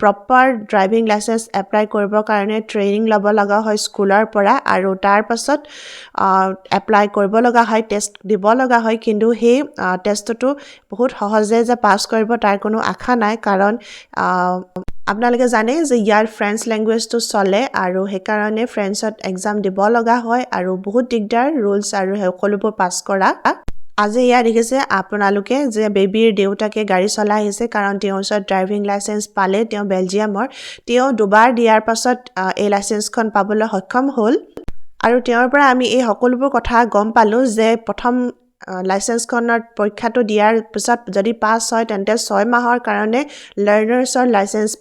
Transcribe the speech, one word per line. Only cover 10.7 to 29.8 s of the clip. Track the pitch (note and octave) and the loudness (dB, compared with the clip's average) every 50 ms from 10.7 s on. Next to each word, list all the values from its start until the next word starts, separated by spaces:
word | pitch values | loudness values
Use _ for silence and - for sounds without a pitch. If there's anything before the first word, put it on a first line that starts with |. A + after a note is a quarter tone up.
| - - _ _ | -20 -20 _ _
বহুত | G3+ F#3+ A#3+ C4 - - | -4 -2 -2 -2 -2 -4
সহজে | G#3 G3+ A3 G#3+ G#3+ G3+ A3+ A#3 A#3 | -4 0 2 0 2 2 2 2 2
যে | A#3 A#3+ | 2 0
পাছ | A#3 A3+ G#3 F#3+ G#3+ - | 2 4 2 2 2 0
কৰিব | - A#3+ A3+ A3 G#3+ A#3+ | -2 0 -2 0 0 -2
তাৰ | A#3 - G#3 G3+ G3+ | 0 2 0 0 0
কোনো | - G#3+ A3 A3 | -2 -2 -2 -2
আশা | - - F#3 - - - B3 | -2 -4 -4 -4 -2 -2 0
নাই, | A#3+ G#3 G#3 A3 | 0 0 -2 -2
কাৰণ, | A3+ - G#3+ G3 F#3+ G3 G#3 A3 B3 - - - - - _ - | -2 -2 -2 0 2 2 0 0 -2 -8 -16 -20 -20 -20 _ -6
আহ, | - F#3 F3+ F#3 F3+ F3+ F3+ F3+ F#3 F#3 - _ F#3 F#3 - - - - | -4 -2 0 0 0 0 0 -2 -4 -6 -10 _ -10 -8 -8 -6 -6 -4
আপোনালোকে | - G3+ G#3+ A#3+ A#3+ B3 A#3 B3+ A#3+ | -4 -2 0 0 0 2 2 2 2
জানে | A#3+ A3 A3 A3+ C4+ E4 E4 | 2 0 0 0 0 0 0
যে | C#4 G3 | 0 0
ইয়াৰ | A#3 G3+ G#3+ G#3 G#3+ A3 | 2 2 2 2 2 2
ফ্ৰেঞ্চ | A3+ - - G#3+ G3+ G#3 A3+ - | 0 -2 -4 -4 -4 -4 -4 -4
লেংগুৱেজটো | A#3 A3 G#3+ A3 A3 A3 A#3 A3+ - - A#3 | -4 -4 -2 0 0 0 -2 -2 -4 -4 -4
চলে, | A3+ - - G#3 G3 F#3+ G3 G#3 C4 C#4 - | -4 -2 -2 0 0 2 2 0 0 0 -2
আৰু | G3+ F#3+ F3+ F#3 F#3+ F#3+ | -2 -2 -2 -2 -2 -4
সেইকাৰণে | F#3+ G3+ F#3+ F#3+ - G#3+ G#3+ G#3 G#3+ G#3+ G#3+ A#3 | -4 -6 -8 -4 -4 -2 -2 -2 -2 -2 -4 -4
ফ্ৰেঞ্চত | B3 - A3+ G3+ F#3+ G#3 - A#3 G#3+ A3 - - | -4 -4 -4 -4 -4 -4 -4 -4 -6 -6 -6 -8
এক্সাম | G3 F#3 F#3 - G#3+ G#3 G#3 | -8 -8 -4 -4 -4 -4 -2
দিব | G3 F#3+ F#3+ F#3+ G3 G#3+ | -4 -2 -2 0 0 2
লগা | A#3 A#3+ A3+ A3+ A#3 | 2 2 2 2 0
হয়, | B3 A3+ A3+ A#3 B3 B3 - | 0 0 0 -2 -2 -2 -4
আৰু | - F#3 F3+ F#3 F#3 | -4 -4 -2 -4 -4
বহুত | F#3 F#3+ G3+ G3+ B3 B3 B3 | -4 -6 -2 -2 -2 0 0
দিগদাৰ | A#3+ A3+ G#3 G3+ A#3 A#3 B3+ C#4+ E4 | -2 -4 -2 0 0 0 0 0 0
ৰুলছ | C#4 G#3 G3+ G3+ G#3 G#3 - - | 0 0 0 0 -2 -2 -2 -4
আৰু | G3 F#3+ F#3+ G3 | -2 -2 -2 -2
সকলোবোৰ | G#3 G3 F3+ F3+ F#3 - G3+ G#3 G3+ G3+ G#3+ | -2 -2 -2 -2 0 -2 -2 0 0 -2 -4
পাছ | G#3+ - F#3+ F3+ F3+ - | -2 -2 -2 -2 -2 -6
কৰা। | - - G3 F#3+ F#3 A#3+ E4 - - B3+ - - - - - - - - - - | -4 -4 -2 2 2 0 0 0 -2 -2 -2 -2 -6 -8 -6 -6 -8 -6 -2 -2
আজি | G#3 G#3 G#3+ B3 | -2 0 2 2
এয়া | B3+ B3 A#3+ B3 | 4 4 4 4
দেখিছে | A#3 A3+ A3 A3+ A#3 A3+ C4 C4+ C4+ - | 4 2 2 2 0 0 0 -2 0 0
আপোনালোকে | G3 F#3+ F#3+ - G#3 G#3 G3+ G3 G3+ G3+ G3 - B3 C4+ D4 | -2 -2 -2 -4 -2 0 0 2 0 0 -2 -2 -2 -2 -2
যে | C4 G#3 G#3 A3 G#3+ | -2 -2 -2 -2 0
বেবীৰ | G3+ G3 G3 F#3+ F#3+ A3 A3+ A3+ G#3 | 2 2 0 2 2 4 4 4 4
দেউতাকে | G3+ G3 G3 G#3 G#3 A3 G#3+ - A3 G#3+ | 2 0 0 0 -2 -4 -4 -2 -4 -2
গাড়ী | G3 F#3 F#3 F#3 G#3 | 0 0 0 0 0
চলাই | - G#3+ G#3 G#3 G#3 G#3+ | -2 -2 0 0 0 0
আহিছে, | G#3+ G#3 G3 - A#3 | 0 -2 -2 -4 -6
কাৰণ | A#3 A#3 G#3+ G3+ G3 G3 G3 | -4 -2 -2 -2 -2 -2 -2
তেওঁৰ | G#3+ G3 G3 F#3+ | -4 -4 -4 -4
ওচৰত | G3+ - G#3+ G#3 G3 | -4 -2 -4 -4 -2
ড্ৰাইভিং | - G3 F#3+ F#3 F#3+ G#3 G#3 G3+ | -2 -2 -2 0 -2 -2 -4 -2
লাইচেন্স | G3+ G3+ G3+ - - G#3 G#3 G#3 - _ | -2 -4 -4 -4 -4 -6 -6 -6 -6 _
পালে | G#3 F#3+ F#3 F#3+ G#3 A3+ | -2 0 0 0 0 -2
তেওঁ | A3 G#3+ G3+ | -2 -4 -6